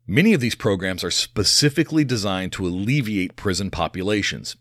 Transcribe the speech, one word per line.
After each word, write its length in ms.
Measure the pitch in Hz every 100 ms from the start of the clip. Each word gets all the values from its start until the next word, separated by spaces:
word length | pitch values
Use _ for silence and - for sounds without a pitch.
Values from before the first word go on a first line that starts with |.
| -
Many 280 | 110 208
of 80 | 185
these 140 | 120 -
programs 480 | 110 95 92 90
are 80 | 90
specifically 920 | - - - 98 - 143 143 156 156
designed 480 | 139 120 101 95 92
to 140 | - 90
alleviate 680 | 90 104 147 110 101 90 -
prison 360 | 104 87 98
populations. 840 | - 80 87 92 104 92 62 - -